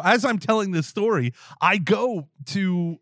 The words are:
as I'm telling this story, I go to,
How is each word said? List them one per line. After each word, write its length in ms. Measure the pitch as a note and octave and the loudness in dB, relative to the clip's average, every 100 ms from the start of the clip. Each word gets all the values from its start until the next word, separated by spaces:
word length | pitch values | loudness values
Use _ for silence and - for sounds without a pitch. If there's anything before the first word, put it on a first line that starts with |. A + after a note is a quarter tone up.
as 200 | E3+ A#3 B3+ | 4 2 2
I'm 120 | G#3+ | -2
telling 340 | - A3 G3 | 0 0 0
this 140 | F3 D3+ | -2 -2
story, 460 | - G#3+ G3 A#2+ - - - | -2 0 0 0 -4 -20 0
I 160 | E3 G3+ | 2 2
go 500 | D#3+ G#3 B3 G#3+ C#3+ _ C3+ | 2 0 0 -4 -8 _ -8
to, 520 | G3 F#3+ F3+ E3+ E3 | -2 0 0 -2 -4